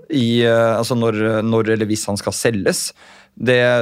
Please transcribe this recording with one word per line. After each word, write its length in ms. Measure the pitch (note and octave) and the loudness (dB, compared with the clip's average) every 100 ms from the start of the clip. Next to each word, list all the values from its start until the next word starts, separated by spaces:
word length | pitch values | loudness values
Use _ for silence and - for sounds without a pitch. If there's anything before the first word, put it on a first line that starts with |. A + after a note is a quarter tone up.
| - | -4
i, 280 | C#3+ A#2 A#2 A#2 | -2 2 2 4
eh, 320 | A2+ A2+ A2 | 4 2 0
altså 200 | A#2 A#2+ | -2 0
når, 440 | A2+ G#2+ A2 A2 A2+ | 0 0 0 0 0
når 240 | A2+ G#2+ A2 | 0 0 0
eller 140 | G#2+ | 0
hvis 160 | G#2+ - | -4 -4
han 80 | G2+ | -6
skal 160 | G2+ - | -6 -4
selges, 540 | B2 G#2+ F#2 C#4+ - - - - _ - | -2 -2 -2 -2 -6 -12 -20 -20 _ -6
det, 220 | A2+ B2 B2 A#2+ | 0 2 2 2